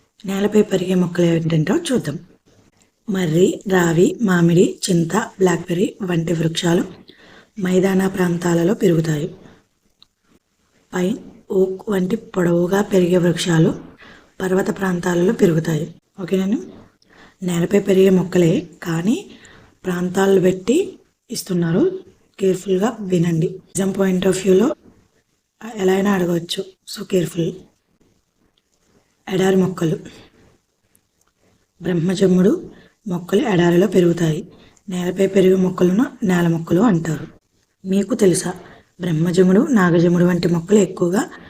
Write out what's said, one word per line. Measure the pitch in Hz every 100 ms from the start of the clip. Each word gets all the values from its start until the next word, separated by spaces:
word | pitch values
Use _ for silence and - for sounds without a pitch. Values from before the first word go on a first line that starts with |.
| _ _ 190
నేలపై | 196 202 214
పెరిగే | 208 190 185
మొక్కలు | 185 175 175 170
ఏంటంటో | 165 160 160 156 302
చూద్దాం. | 349 240 - 143 - _ _ _ _ _ _ _ -
మర్రి, | 190 175 160 196 - 208
రావి, | 185 170 160 214 370
మామిడి, | 214 180 170 170 233 - -
చింత, | 170 165 185
బ్లాక్‌బెర్రీ | 233 - 185 165 175 170 233 -
వంటి | 185 175 165
వృక్షాలు | 165 160 165 175 170 - - - _ - - _ -
మైదాన | 180 185 190 190 190
ప్రాంతాలలో | 190 180 170 175 170 170
పెరుగుతాయి. | 233 202 165 160 151 156 - - _ _ _ _ _ _ _ _ _ _ _ _ _ _
పైన్, | 185 180 247 - - _
ఓక్ | 202 190 190 -
వంటి | 196 185 220
పొడవుగా | - - 170 170 175 196
పెరిగే | 202 196 175 180
వృక్షాలు | 175 165 185 165 180 - - - - - _ _
పర్వత | 190 185 196 -
ప్రాంతాలలో | 190 180 180 175 180
పెరుగుతాయి. | 233 185 165 160 156 160 - _ -
ఓకేనండి. | 175 190 190 269 370 - - _ _ _ - _
నేలపై | 180 170 180 202
పెరిగే | 196 190 190
మొక్కలే, | 185 - 180 165 214 - -
కానీ | 175 165 180 320 427 - - - _ _
ప్రాంతాలు | 185 175 180 180 196 190
పెట్టి | 185 185 - 294 415 - _ _ _
ఇస్తున్నారు, | 214 - 175 170 175 359 - - _ _ -
కేర్‌ఫుల్‌గా | 190 180 202 185 220 226
వినండి. | 196 180 175 165 156
ఎగ్జామ్ | - - - 190
point | 196 190 185
of | 190
వ్యూలో | 185 196 185 247 - _ _ _ _ _ _ _ _ 226
ఎలా | 226 185
అయినా | 190 202
అడగవచ్చు, | 190 175 170 170 - 190 _ -
so | 214
కేర్‌ఫుల్. | 196 190 156 180 160 - - _ _ _ _ _ _ _ _ _ _ _ _ _ _ _ -
ఎడారి | 185 190 190
మొక్కలు. | 185 180 165 - - - - _ _ _ _ _ _ _ _ _ _ _ _ _ _ _
బ్రహ్మజమ్ముడు | 175 180 170 180 190 180 185 349 - - - _ 208
మొక్కలు | 175 - 196 294
ఎడారిలో | 180 175 175 196
పెరుగుతాయి. | 185 175 170 165 156 - - - _ -
నేలపై | 180 175 185 190
పెరిగే | 196 185
మొక్కలను | 190 185 185 180 190 285 -
నేల | 202 180 170
మొక్కలు | 165 165 175
అంటారు. | 233 170 160 147 151 - _ _ _ _ 190
మీకు | 190 196
తెలుసా, | 240 196 165 175 - - - _ _
బ్రహ్మజముడు, | 175 156 175 175 185 190 320
నాగజముడు | 233 180 170 175 175
వంటి | 175 175 175
మొక్కలు | 170 165 208
ఎక్కువగా | 175 - 175 196 339 -